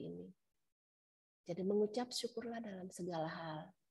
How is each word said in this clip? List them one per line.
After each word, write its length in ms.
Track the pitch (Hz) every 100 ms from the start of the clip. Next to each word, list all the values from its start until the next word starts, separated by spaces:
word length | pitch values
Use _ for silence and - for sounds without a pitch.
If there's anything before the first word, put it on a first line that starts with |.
| 170
ini. 160 | 175 185 - _ _ _ _ _ _ _ _ _ _ -
Jadi 160 | 175
mengucap 480 | 190 208 208 240 247
syukurlah 480 | - 233 - 233 233
dalam 320 | 226 190 185
segala 400 | - 175 165 160
hal. 400 | 175 165 156 180 - _